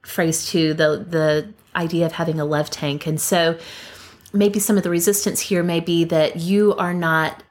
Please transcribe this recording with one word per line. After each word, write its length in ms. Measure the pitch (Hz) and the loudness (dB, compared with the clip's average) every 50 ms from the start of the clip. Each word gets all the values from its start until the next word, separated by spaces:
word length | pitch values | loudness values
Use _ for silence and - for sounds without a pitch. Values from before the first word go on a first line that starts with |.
| - | -18
phrase 480 | - - - 175 165 156 - - - | -10 -4 -2 0 0 0 -2 -4 -2
too, 240 | - 170 160 156 156 | 0 0 0 2 2
the, 320 | 160 160 151 151 - - 170 | 2 2 2 0 0 -4 -4
the 400 | 170 160 156 156 151 156 147 208 - _ _ _ - | -2 0 2 2 2 0 -2 -6 -10 _ _ _ -6
idea 280 | 170 170 165 175 165 170 | -4 -4 -2 0 0 0
of 80 | 165 165 | 0 0
having 280 | - 165 165 160 160 | -2 -4 -2 -2 -2
a 40 | 147 | -2
love 240 | 151 151 151 151 - | -2 0 -2 -2 -4
tank. 380 | - - 156 147 139 147 - | -6 -6 -4 -4 -4 -4 -4
And 140 | 160 156 147 | -4 -4 -2
so 360 | - - 196 175 165 165 165 165 - - - - - - - - - - - - _ - - | -2 0 0 2 2 2 0 -2 -6 -16 -18 -18 -18 -20 -20 -20 -20 -20 -20 -20 _ -4 0
maybe 240 | 202 202 208 202 214 | 2 2 2 2 0
some 180 | 202 - 214 | 0 2 2
of 60 | 202 180 | 2 2
the 80 | 175 | 2
resistance 500 | 175 170 165 202 202 202 - - - - | 0 0 2 2 2 2 0 -2 -2 -4
here 220 | - - 196 175 175 | -4 -2 0 0 0
may 180 | 175 170 170 | 0 0 -2
be 240 | 170 - 170 170 165 | 0 0 2 2 2
that 320 | 165 170 160 156 - - | 2 2 2 2 2 0
you 380 | 170 165 180 196 202 208 208 - | -2 -2 0 2 4 4 4 2
are 180 | - 185 175 175 | 2 0 -2 -2
not 500 | 180 170 160 160 160 156 151 - - - _ | 0 0 2 2 2 2 0 -4 -8 -16 _